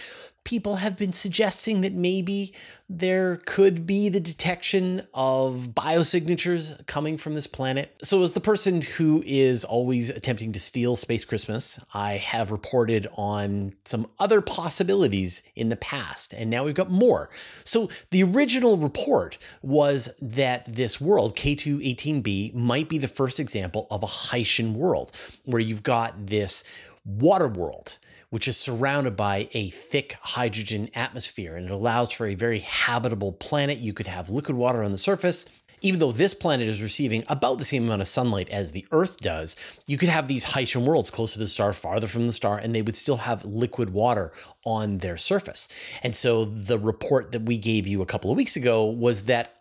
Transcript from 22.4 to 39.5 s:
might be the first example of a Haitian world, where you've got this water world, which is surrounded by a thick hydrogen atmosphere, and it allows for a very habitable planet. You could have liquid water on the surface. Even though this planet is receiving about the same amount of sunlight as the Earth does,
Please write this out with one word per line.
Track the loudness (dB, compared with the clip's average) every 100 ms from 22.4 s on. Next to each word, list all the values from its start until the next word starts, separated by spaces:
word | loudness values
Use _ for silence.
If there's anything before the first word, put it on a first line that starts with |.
| -2
might | 0 2 2 0
be | -2
the | -2
first | -2 -2 -2
example | -4 -4 -4 -6 -6
of | -6
a | -4
Haitian | -4 -2 0 0 0 0 0
world, | 0 0 -2 -12 -16 -14
where | -2 0
you've | 0 -2
got | 0 0 0 -6 -4
this | -2 2 0 -2 -12 -20 -16
water | -8 2 4 4 2
world, | -2 -6 -8 -12 -14 -20 -20 _
which | -4 0
is | 0
surrounded | 0 0 0 0 0 0
by | 0 0 -2
a | -4 -6
thick | -8 -2 -2 -2 -8
hydrogen | -6 -2 -2 -2 -4 -4 -6
atmosphere, | -6 -6 -4 -6 -4 -10 -8
and | -8
it |
allows | -2 0 2 0
for | -2 -4
a | -2
very | 0 -2
habitable | -4 -2 0 0 -2 -2 -4
planet. | -6 -4 -2 0 -2
You | -6
could | -6 -8
have | -8 -6
liquid | -4 -4 0
water | 2 2
on | 0
the | 0
surface. | 0 2 2 0 -4 -12 _ _
Even | 0 2
though | 2
this | 4 2
planet | 2 0 0 0
is | -2
receiving | -2 0 0 0 -2
about | 0 0 2
the | 0
same | 2
amount | 0 0
of | 2
sunlight | 2 2 0 -2
as | -4 -6
the | -8 0
Earth | 2 2 -2
does, | -4 -4 -6